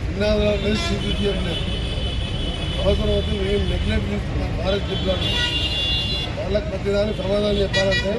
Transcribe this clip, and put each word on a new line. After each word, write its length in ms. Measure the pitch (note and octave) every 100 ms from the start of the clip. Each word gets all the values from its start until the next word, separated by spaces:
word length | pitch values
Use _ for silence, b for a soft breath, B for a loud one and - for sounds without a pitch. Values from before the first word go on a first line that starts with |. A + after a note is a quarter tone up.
చిన్నగా 480 | - F#3 G#3 G#3+ G#3 G3+ G3+ F#3+ G3
చూపించి 380 | G3 G3 F#3 G#3
చెప్పలేదు. 380 | F3+ F3 E3 - - - - - - - - - - - F3+
అవసరం 300 | F#3 G3+ G#3+ G#3
అయితే 160 | G3 G#3+
మేము 220 | F#3+ G3+ F#3
నెగ్లెక్ట్ 360 | F3 F#3 G#3+ G3+
చేస్తున్నాం. 400 | G3+ G3+ F#3+ F#3 -
భారత్ 240 | F#3 G3+ F#3
చెప్పారు 360 | F#3 F#3 F3+ - A3+ A#4 - - - F3 A4+ - - - -
వాళ్ళకి 300 | G3 G#3 G3+
ప్రతిదానికి 460 | F#3+ F#3+ G3+ G#3 G3
సమాధానం 380 | F3+ G3+ G#3 G3+
చెప్పాలంటే 500 | F#3+ F#3 F#3+ F#3+ F#3+